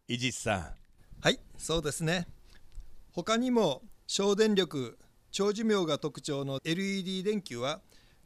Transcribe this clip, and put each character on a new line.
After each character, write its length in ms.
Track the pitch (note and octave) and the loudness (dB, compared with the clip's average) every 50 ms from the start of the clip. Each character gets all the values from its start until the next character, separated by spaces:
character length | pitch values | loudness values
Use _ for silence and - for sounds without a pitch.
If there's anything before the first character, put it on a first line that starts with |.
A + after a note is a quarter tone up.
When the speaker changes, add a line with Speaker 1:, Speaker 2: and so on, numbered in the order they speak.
| _ | _
Speaker 1:
伊 120 | - B2 A#2+ | -4 -2 0
地 160 | B2+ B2+ - | 0 0 -2
知 20 | |
さ 220 | - - A2+ G#2 F#2 | -2 0 0 0 0
ん。 160 | D#2+ - - - - - - - - - - - - | -2 -6 -10 -14 -16 -20 -20 -20 -20 -20 -10 0 2
Speaker 2:
は 80 | E3 | 2
い、 100 | B3 - - - - | 2 2 -2 -14 -14
そ 220 | - - - D#3+ E3 | -10 -4 -2 -2 0
う 40 | D3+ | 0
で 100 | C#3+ - | -2 -2
す 120 | - E3 | 0 0
ね。 240 | D#3 F3 F3+ F3 - - - - - - - - - - - - - - - - - | 0 0 0 -2 -6 -10 -18 -20 -20 -20 -20 -20 -16 -14 -14 -14 -12 -14 -16 -16 -10
他 280 | - F3 E3+ A3 A3 A3+ | -8 -6 -2 0 2 2
に 120 | B3+ B3+ | 2 4
も、 320 | B3 A#3 G3+ D#3 B2+ - - - - - _ | 4 4 4 4 2 -2 -6 -14 -20 -18 _
省 300 | - - - G3 G3+ G3+ | -4 -2 2 2 4 4
電 180 | G3 A3 A3 G#3 | 6 6 6 6
力、 440 | F#3+ F3+ - D#3 C#3 B2 A2+ - - - - _ _ _ _ | 4 2 2 0 -4 -4 -4 -8 -12 -20 -20 _ _ _ _
長 240 | - - G3 G#3 G3+ | -2 0 0 2 2
寿 100 | A3 A3+ | 2 2
命 220 | A3 G#3 G3 F3 | 4 4 4 4
が 120 | D#3 D3 C3+ | 2 2 0
特 220 | - D3 - - | 0 -4 -6 -6
徴 240 | - D#3 C#3+ C#3 C#3 | -6 -4 -4 -2 -2
の 160 | C#3 C3+ C3+ - | -2 -4 -4 -2
エ 120 | D#3+ E3 | -2 -2
ル 100 | F#3 G3 | 0 0
イ 160 | G3 G3 G3 | 0 -2 -2
ー 20 | F3 | -2
デ 80 | F#3 | -4
ィ 100 | F#3+ F#3+ | -4 -2
ー 20 | F3+ | 0
電 180 | G#3 G#3+ G3+ | 0 0 0
球 180 | - - B2+ A#2 | -2 -6 -4 -2
は、 220 | A#2+ C#3 D#3 F3+ - - - - - - - - - | -2 -2 -2 -4 -8 -16 -20 -20 -20 -20 -20 -20 -4